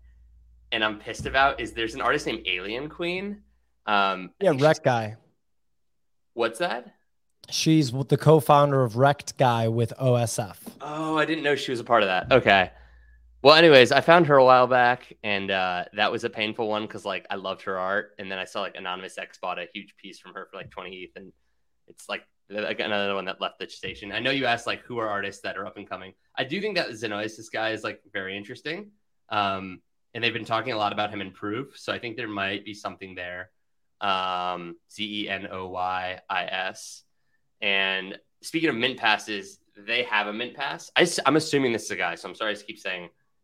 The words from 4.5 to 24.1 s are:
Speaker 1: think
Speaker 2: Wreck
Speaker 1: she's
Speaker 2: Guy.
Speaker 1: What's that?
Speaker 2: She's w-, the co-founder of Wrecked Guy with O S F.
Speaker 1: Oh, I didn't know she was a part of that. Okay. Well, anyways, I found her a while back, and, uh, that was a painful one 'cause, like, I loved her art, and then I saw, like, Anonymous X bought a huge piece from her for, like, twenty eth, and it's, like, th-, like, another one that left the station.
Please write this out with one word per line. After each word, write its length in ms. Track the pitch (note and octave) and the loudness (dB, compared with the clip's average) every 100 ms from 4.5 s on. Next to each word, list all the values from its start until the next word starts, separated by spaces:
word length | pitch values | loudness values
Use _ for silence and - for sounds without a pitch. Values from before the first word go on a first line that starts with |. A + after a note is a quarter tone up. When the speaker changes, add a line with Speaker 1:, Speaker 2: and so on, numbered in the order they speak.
Speaker 1:
think 100 | C3+ | 4
Speaker 2:
Wreck 140 | D3+ D#3+ | 2 2
Speaker 1:
she's 40 | |
Speaker 2:
Guy. 340 | C#3 A#2+ G#2+ A2 _ _ _ _ _ _ _ _ _ _ _ | 0 -2 -4 -12 _ _ _ _ _ _ _ _ _ _ _
Speaker 1:
What's 260 | A#2 A#2 - | -4 -4 -2
that? 340 | F3 A#2+ - _ _ _ _ _ - | -4 -4 -10 _ _ _ _ _ -10
Speaker 2:
She's 420 | - D#3+ D#3+ C3 | -2 4 4 4
w-, 120 | C3 | -2
the 140 | - D3 | 0 2
co-founder 640 | D3+ D#3 - C#3+ C#3+ C3+ | 6 6 8 6 6 2
of 140 | B2 A#2 | 0 4
Wrecked 400 | C#3 C#3+ - - | 4 4 -6 0
Guy 320 | B2+ A#2 A2+ | 2 2 0
with 240 | A2+ A#2 - | 0 -2 0
O 160 | C3 B2 | 2 2
S 220 | A2+ - | 0 -4
F. 240 | G#2 - - - | -8 -12 -20 -14
Speaker 1:
Oh, 360 | D3 D3+ D#3 D#3 | -10 -6 -2 0
I 80 | D3+ | 0
didn't 180 | D#3+ | 0
know 120 | C#3+ C#3 | 0 0
she 160 | C#3 | -2
was 80 | A#2+ | -6
a 40 | |
part 200 | A2 A#2 | 2 4
of 40 | G2 | 4
that. 240 | F#2 - | 0 4
Okay. 400 | C3 A2 G2 F#2 - - _ _ _ _ _ | 4 8 6 4 -4 -20 _ _ _ _ _
Well, 120 | C3+ D#3 | 8 10
anyways, 360 | E3+ C3+ A#2+ | 12 10 10
I 100 | C#3 | 6
found 240 | E3 E3+ D3 | 6 6 8
her 80 | C#3+ | 8
a 80 | |
while 240 | B2+ B2+ B2 | 8 8 6
back, 460 | B2+ A#2+ B2 - - | 4 4 2 -4 -10
and, 280 | G#2+ G2 G2 | -4 -2 0
uh, 340 | F#2+ F#2 F2+ E2+ | -2 0 -2 -6
that 180 | G#2 G#2 | -2 0
was 120 | A2 | 0
a 60 | A#2 | -6
painful 380 | - G#2+ A2 G#2+ | -4 -6 -4 -4
one 180 | G#2+ G#2+ | -2 -6
'cause, 180 | G2+ G2+ | -8 -8
like, 200 | F#2 - | -8 -8
I 60 | G2+ | -8
loved 260 | F#2+ F#2 | -8 -8
her 160 | G2+ F#2+ | -6 -4
art, 380 | F#2 G2+ - - | -2 -2 -4 -14
and 120 | F#2+ | -10
then 100 | F#2+ | -8
I 60 | F#2 | -8
saw, 160 | G#2+ | -8
like, 140 | F#2 F2 | -8 -8
Anonymous 420 | F#2 F#2 F#2 - | -10 -10 -10 -14
X 200 | F2+ - | -16 -10
bought 220 | F#2 F2 | -8 -8
a 100 | F2 | -10
huge 220 | G#2 F2+ _ | -14 -16 _
piece 240 | G2 E2+ | -20 -20
from 140 | F#2 | -18
her 140 | F#2+ F2 | -16 -16
for, 100 | F#2+ | -16
like, 140 | F#2 | -16
twenty 320 | - F2+ F#2+ | -16 -14 -16
eth, 120 | F2 F#2+ | -18 -18
and 160 | F#2+ _ _ _ _ _ _ | -20 _ _ _ _ _ _
it's, 220 | - - | -20 -12
like, 180 | G2 _ _ _ | -12 _ _ _
th-, 140 | G2+ | -6
like, 160 | G2+ G#2 | -6 -4
another 340 | G2+ G2+ G2+ | -4 -2 -2
one 120 | G2 F#2 | -4 -6
that 140 | - | -6
left 200 | F#2 - | -8 -8
the 100 | F#2 | -16
station. 420 | - F#2+ - G2+ | -12 -14 -12 -10